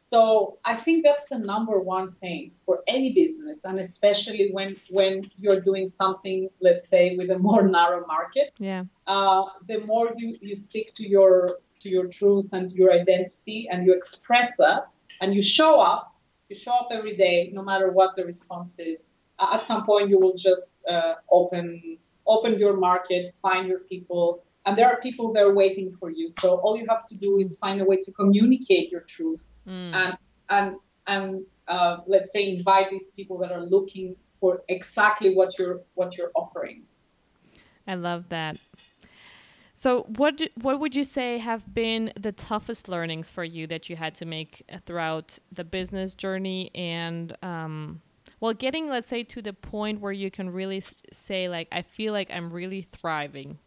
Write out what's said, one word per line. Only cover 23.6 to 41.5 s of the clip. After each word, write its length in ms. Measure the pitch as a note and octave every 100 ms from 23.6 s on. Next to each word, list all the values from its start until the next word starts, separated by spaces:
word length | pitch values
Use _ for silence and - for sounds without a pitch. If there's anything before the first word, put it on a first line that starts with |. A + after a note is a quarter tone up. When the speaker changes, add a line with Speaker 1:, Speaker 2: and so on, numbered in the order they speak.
| F#3
Speaker 1:
your 120 | F#3
people, 640 | - F#3 - F3 E3+ F3 _ _ G3
and 120 | G#3
there 100 | B3
are 80 | A#3
people 320 | B3+ B3 A3+
there 220 | A3 G3+
waiting 360 | G3 F#3+ F#3+ F#3
for 180 | - E3+
you. 200 | E3 E3
So 280 | - - F3+
all 180 | G#3+ A3
you 80 | A3+
have 160 | A3+ -
to 80 | F#3+
do 220 | G3+ G3
is 180 | F#3+ E3
find 220 | F#3+ G3
a 60 | F#3+
way 120 | F#3+
to 100 | F#3+
communicate 800 | - G3 G3+ A#3 B3+ - F3+ E3+
your 100 | F3
truth 520 | - - D#3+ E3 - _ -
Speaker 2:
Mm. 280 | F#3 F3+ F3+
Speaker 1:
and, 220 | F#3 F3+ _ _ -
and, 260 | G3+ G3 F#3+ _ _ -
and, 380 | G3 F#3+ F#3+ - _ -
uh, 280 | F3+ F3 F3 -
let's 280 | F#3+ F#3
say, 160 | G#3 G3
invite 360 | F3+ F#3 F#3+ F#3+
these 220 | F#3+ -
people 260 | - G3 F3+
that 120 | F3+
are 80 | F3
looking 520 | F3 G3 F#3+ F#3+ F#3 F#3 _ _
for 240 | F#3+ F3+ -
exactly 680 | F3+ - - G3+ F#3 G3+ F#3
what 220 | F#3 F#3
you're, 240 | F3+ F3 _ -
what 220 | F3+ F3+
you're 140 | F3 -
offering. 480 | - E3+ C#3 - _ _ _ _ _ _ _ _ _ _ -
Speaker 2:
I 80 | F3+
love 320 | F3 E3+ F3
that. 280 | E3 D#3 - _ _ _ _ _ _ - - _ _ _
So 300 | - C4 B3 - A3
what 180 | D4 D4
do, 100 | D#4 -
what 200 | B3+ C#4
would 140 | D4+ C4
you 100 | C#4
say 320 | C#4 B3 A#3+
have 360 | A3+